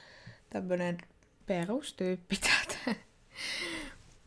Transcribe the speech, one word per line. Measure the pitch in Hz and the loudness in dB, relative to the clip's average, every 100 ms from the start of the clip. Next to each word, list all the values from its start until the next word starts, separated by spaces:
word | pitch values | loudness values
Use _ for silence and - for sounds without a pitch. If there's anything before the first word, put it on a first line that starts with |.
| - - - - - | -20 -18 -18 -18 -6
tämmönen | 202 180 180 175 175 - - - _ - | -4 2 2 2 0 -6 -20 -20 _ 0
perustyyppi | 180 175 254 - - 185 180 - 196 | 0 2 0 -2 -2 0 0 -2 2
täältä. | - - - - - - - - - - - - 339 330 294 - - - | 4 4 2 -4 -2 -2 -6 -20 -20 -8 -6 -4 -4 -4 -8 -12 -20 -20